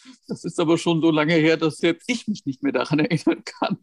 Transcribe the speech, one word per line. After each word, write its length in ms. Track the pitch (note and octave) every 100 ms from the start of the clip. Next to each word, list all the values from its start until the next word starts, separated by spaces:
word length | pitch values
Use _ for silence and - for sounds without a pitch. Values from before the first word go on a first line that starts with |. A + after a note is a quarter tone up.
| C4 - -
Das 160 | F#3
ist 160 | F3 -
aber 180 | D#3+ E3
schon 220 | F3 E3
so 100 | D#3+
lange 240 | D#3 D3+
her, 220 | E3+ D#3 D#3
dass 220 | D#3 -
selbst 300 | F3 E3 -
ich 200 | A#3 -
mich 180 | G3+ C#3+
nicht 160 | C3
mehr 80 | C#3+
daran 280 | C3 A#2+ D3+
<laughs> 20 |
erinnern 420 | D3+ D#3 - -
kann. 340 | - - - G3